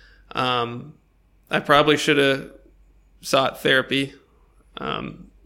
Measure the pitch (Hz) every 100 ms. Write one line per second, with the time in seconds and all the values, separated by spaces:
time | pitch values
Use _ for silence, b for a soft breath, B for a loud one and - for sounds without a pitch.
0 | b b b - 127 123 120 120 151 -
1 | _ _ _ _ - 156 151 147 147 147
2 | - 143 139 135 - - _ _ _ _
3 | _ _ - 135 131 - - 131 - 135
4 | 135 - _ _ _ _ _ - 67 53
5 | 62 - - _